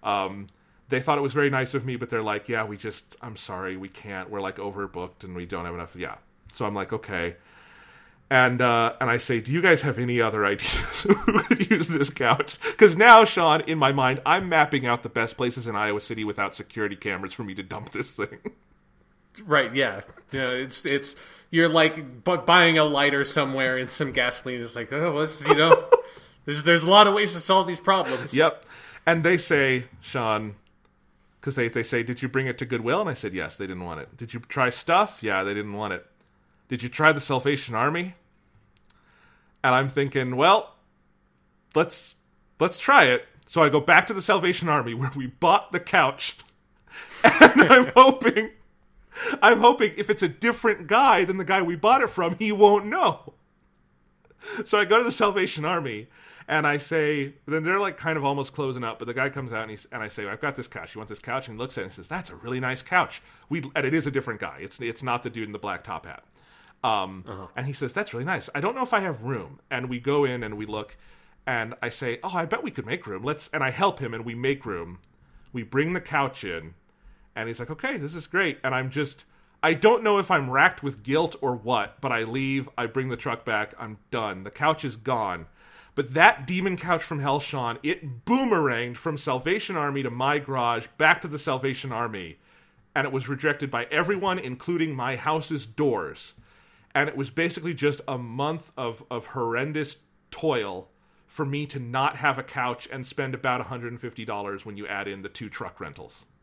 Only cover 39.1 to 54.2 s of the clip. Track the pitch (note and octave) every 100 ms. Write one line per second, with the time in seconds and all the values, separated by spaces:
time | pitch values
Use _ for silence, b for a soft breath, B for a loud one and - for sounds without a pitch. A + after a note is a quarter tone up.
39.1 | b b b b b C3+ B2+ C3+ C3+ C#3
40.1 | C#3 B2+ B2+ D#3+ G#3+ - _ _ _ _
41.1 | _ _ _ _ _ _ D3+ D#3+ - -
42.1 | - _ _ _ _ E3+ F3 - C#4+ C#3+
43.1 | B2 - _ _ E3 D3+ D3 D3 D#3 -
44.1 | G3 - F#3 F3+ F3 E3+ D3 A#2+ A#2 C3+
45.1 | C#3 B2+ - E3+ G3+ - F3 F3 F#3+ C3+
46.1 | C#3 - - - _ _ _ _ - -
47.1 | - - - C#4 C4+ D#3+ B3+ B3+ - C4+
48.1 | C4+ A#3 G#3+ A3 - - _ _ _ _
49.1 | B B C#4+ G#3 A3+ A#3+ A#3+ G#3 D#3 G3+
50.1 | G#3 F#3 C3+ A#3 A#3 A#3 G#3 E3 A3 C4+
51.1 | G3 F3+ F#3+ E3+ G3 E3+ E3+ G#3 C4 B3
52.1 | - E3+ F3 A3 G#3 G#3 G3+ G#3 D#4+ C#4
53.1 | D3 - _ _ _ _ _ _ _ _
54.1 | _